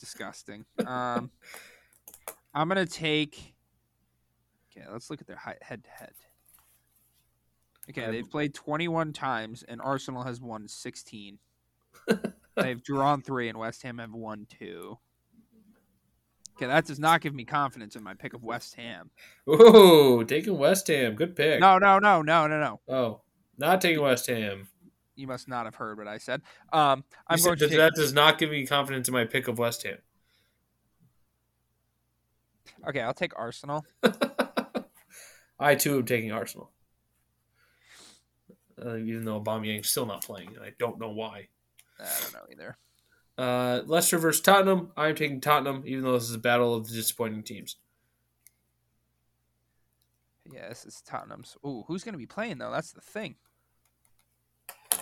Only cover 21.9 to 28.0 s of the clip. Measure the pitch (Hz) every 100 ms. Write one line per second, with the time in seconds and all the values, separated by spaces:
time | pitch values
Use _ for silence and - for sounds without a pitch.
21.9 | 196 208 180 151 165 151 151 143 104 -
22.9 | 131 117 110 _ _ _ - 147 185 180
23.9 | 156 143 123 - 117 104 98 98 _ -
24.9 | _ _ - 135 123 - 123 110 - 113
25.9 | 107 104 107 - 131 - - _ 160 147
26.9 | 135 - - - 165 175 165 151 156 160
27.9 | 160